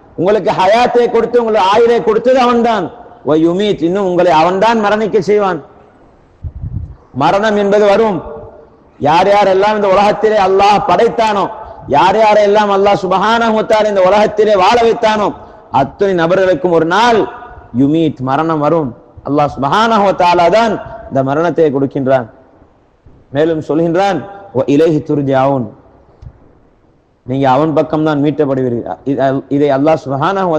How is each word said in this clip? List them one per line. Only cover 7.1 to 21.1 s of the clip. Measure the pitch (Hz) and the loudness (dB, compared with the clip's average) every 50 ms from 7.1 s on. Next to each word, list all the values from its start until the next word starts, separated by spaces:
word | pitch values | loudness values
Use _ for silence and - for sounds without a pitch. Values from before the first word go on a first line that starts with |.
| - | -6
மரணம் | 127 139 170 185 202 214 220 208 | -2 0 0 0 0 0 0 0
என்பது | 208 202 196 202 208 214 | 0 0 0 2 2 2
வரும். | 202 196 214 226 220 190 147 - - - - - - - - - - _ _ _ _ _ - | 2 2 2 0 0 -2 -4 -8 -10 -14 -16 -18 -20 -20 -20 -20 -20 _ _ _ _ _ -4
யார் | 110 - 156 175 190 | -2 0 2 2 2
யாரெல்லாம் | 196 202 208 208 190 185 190 202 214 214 | 2 2 2 2 2 2 2 0 0 0
இந்த | 214 202 | 0 0
உலகத்திலே | 196 185 196 202 214 202 - - 214 214 | 0 2 2 2 2 0 0 0 0 2
அல்லாஹ் | 214 190 190 190 196 196 202 208 190 - | 2 2 2 2 4 4 4 4 2 2
படைத்தானோ, | - 180 185 233 226 160 - 220 220 208 202 180 - - - - - - - - | 0 2 2 2 0 2 0 0 0 0 -2 -4 -4 -6 -12 -16 -18 -18 -14 -6
யார் | - 127 - 220 - 196 | -2 2 2 4 4 4
யாரெல்லாம் | 220 220 214 214 214 208 202 202 214 214 202 | 4 4 4 4 4 4 2 2 2 2 2
அல்லாஹ் | 196 190 196 208 202 175 | 0 2 2 2 2 0
சுப்ஹானஹு | 185 180 190 190 196 214 226 233 233 226 220 | 0 -2 -2 0 0 0 0 0 0 0 0
வ | 214 196 | -2 0
தஆலா | - 220 214 208 | 0 0 0 0
இந்த | 214 202 196 | 0 0 2
உலகத்திலே | 180 180 196 214 214 226 214 - 220 208 214 | 2 2 4 2 2 0 0 0 2 2 2
வாழ | 190 180 - 240 240 | 2 4 4 4 4
வைத்தானோ, | 226 226 214 226 - 214 214 214 202 170 - - - - - - - - | 2 2 0 0 0 0 0 0 -2 -4 -6 -8 -16 -20 -20 -20 -12 -4
அத்தனை | - 131 139 135 - - 202 196 190 170 165 | -2 -2 -2 -2 -2 -2 -2 0 0 0 0
நபர்களுக்கும் | 165 185 190 190 185 185 - - 180 | 2 2 2 2 2 0 0 0 0
ஒரு | 170 165 160 | 0 2 0
நாள் | 165 180 202 233 247 233 208 151 - - - - - - - - - - 117 | 0 0 2 2 2 2 0 -2 -4 -8 -16 -20 -20 -20 -20 -18 -8 -2 0
யுமீத், | 139 139 156 165 165 151 127 - | 0 0 2 0 0 -2 -2 -4
மரணம் | 127 131 135 143 160 165 160 156 | -4 -4 -2 -2 -2 -2 -2 -2
வரும். | 143 151 165 165 151 123 110 - - - - - - | 0 0 0 0 -2 -4 -8 -12 -20 -20 -20 -14 -8
அல்லாஹ் | - 139 151 147 139 - 120 | -4 -2 0 0 -2 -2 -4
சுப்ஹானஹு | 135 139 160 208 226 233 226 208 202 | -4 -2 0 0 0 2 2 2 2
வ | 196 185 | 0 0
தஆலா | - 180 175 175 180 170 - | 2 2 2 2 4 2 4
தான் | 190 220 233 226 190 - - - - - - | 4 2 2 0 -2 -6 -10 -14 -16 -16 -12
இந்த | - | -6